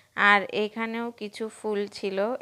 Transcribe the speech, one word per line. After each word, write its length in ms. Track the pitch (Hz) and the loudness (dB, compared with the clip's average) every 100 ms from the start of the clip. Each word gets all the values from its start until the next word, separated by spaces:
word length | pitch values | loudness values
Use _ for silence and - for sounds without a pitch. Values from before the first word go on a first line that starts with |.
| _ - | _ 2
আর 220 | 202 202 190 | 6 6 4
এখানেও 520 | 160 214 220 226 226 233 | -2 -2 -4 -6 -4 -8
কিছু 320 | 233 208 - 220 | -8 -12 -8 -10
ফুল 300 | - 220 208 202 | -6 -4 -2 -4
ছিল, 300 | - 202 190 208 262 | -6 -4 -2 -2 -2